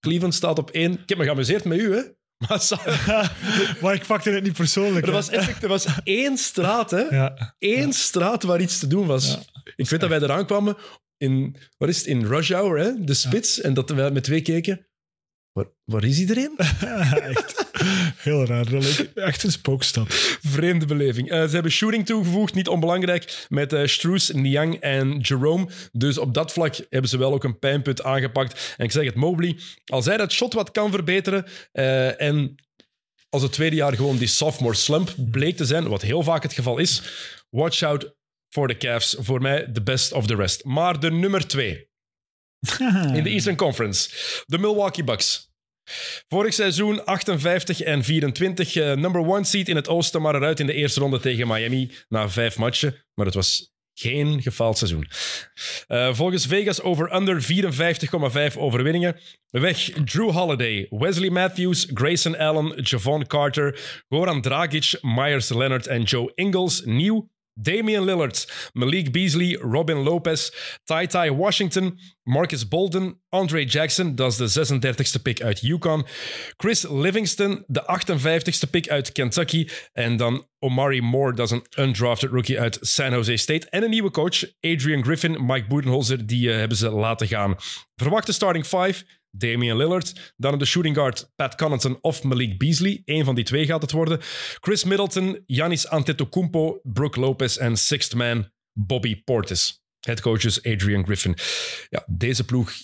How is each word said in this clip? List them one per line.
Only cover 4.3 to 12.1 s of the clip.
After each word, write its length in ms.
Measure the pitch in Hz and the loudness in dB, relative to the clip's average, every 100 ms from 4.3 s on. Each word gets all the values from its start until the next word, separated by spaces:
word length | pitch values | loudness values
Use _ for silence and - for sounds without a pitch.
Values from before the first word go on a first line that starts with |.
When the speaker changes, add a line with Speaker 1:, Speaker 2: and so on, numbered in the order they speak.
Speaker 2:
het 120 | 196 | 0
niet 100 | 196 | 0
persoonlijk, 500 | 165 165 - 202 185 165 | 0 0 2 2 2 2
Speaker 1:
Er 60 | |
Speaker 2:
hè. 0 | |
Speaker 1:
was 160 | - 147 | 0 0
effect-, 340 | 226 185 - | 0 0 -2
er 60 | 196 | -2
was 180 | 190 180 139 | 0 0 -2
één 320 | - 202 277 262 | 0 0 0 0
straat, 540 | - - 180 226 220 | -2 0 0 0 0
hè. 100 | 269 | 0
Speaker 2:
Ja. 540 | - 135 135 135 113 _ | 2 2 0 -2 -10 _
Speaker 1:
Één 280 | 202 240 285 | 0 2 0
Speaker 2:
Ja. 60 | |
Speaker 1:
straat 500 | 262 - 185 180 226 | 0 0 0 0 0
waar 180 | 185 170 | 0 0
iets 180 | 180 - | 0 -2
te 80 | 143 | 0
doen 200 | 180 185 | 2 2
was. 220 | 131 135 | 2 0
Speaker 2:
Ja. 120 | 135 - - - - | -2 -8 -20 -20 -6
Speaker 1:
Ik 120 | 123 | -2
weet 120 | 160 | 0
dat 80 | 175 | 2
wij 120 | 160 | 2
eraan 260 | 147 143 202 | 2 0 2
kwamen 300 | 202 202 202 - - _ _ | 2 2 -2 -10 -20 _ _
in, 400 | 139 131 135 - - _ | 0 0 0 -6 -20 _
wat 100 | 147 | -2
is 80 | 170 | 0
het, 80 | |
in 200 | - | 0